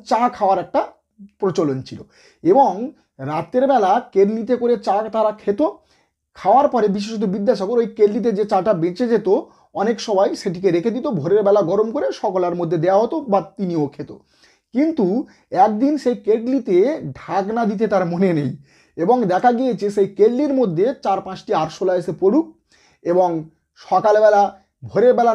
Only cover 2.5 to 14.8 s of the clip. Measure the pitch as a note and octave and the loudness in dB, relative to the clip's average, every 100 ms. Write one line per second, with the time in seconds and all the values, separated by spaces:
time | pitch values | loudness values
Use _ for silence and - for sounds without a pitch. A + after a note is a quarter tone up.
2.5 | B3 B3 F#3 C4 - _ - D#3+ D#3 D#3+ | 4 4 0 -10 -12 _ -14 -8 -6 -2
3.5 | B3+ C4+ C4 F#3 A3+ - G3 G3+ A3+ G#3 | 0 2 2 2 0 0 0 2 0 -2
4.5 | A#3+ A#3+ A#3+ A3+ G3 A3 A3 G#3+ G#3 - | -2 0 -2 0 -2 -2 -2 -2 -2 -4
5.5 | G3+ D#4+ G#4 _ _ _ _ _ - F#3 | 0 -2 -2 _ _ _ _ _ -4 4
6.5 | A#3+ D4 B3 G#3 G3 G#3 A3 G#3 G3+ G3+ | 4 4 2 0 -2 -4 -4 -4 -2 0
7.5 | G3+ F#3+ A#3+ A3+ - G#3 A3 A3+ G3 G#3 | 0 0 0 -2 2 2 2 -2 -2 0
8.5 | G3 A3 F3+ E3+ F3+ B3 A3+ F#3 A#3 - | 0 0 0 -2 -2 0 0 2 0 -2
9.5 | _ _ - G#3 A3 - F#3+ G#3 E4 G3+ | _ _ -4 -2 -4 -2 0 0 -2 -6
10.5 | F3 F#3+ E3+ A#3 A#3+ D4 F#3 D#3+ G#3 G3+ | -2 0 0 -2 -4 -4 -4 0 2 4
11.5 | G3+ D#3+ G3 A3+ C#4+ F#4+ - A3+ F#3 F3 | 2 2 0 -2 -2 -4 -4 -4 -2 -2
12.5 | F3 E3+ E3+ E3+ G3 A3+ D#4+ C#4 F#3+ D#3+ | -4 -4 -2 2 2 0 -4 -2 -2 -2
13.5 | - F#3 E3+ C#3 - C3+ - _ _ _ | -8 -6 -4 -4 -8 -16 -16 _ _ _
14.5 | _ _ A#3 | _ _ -2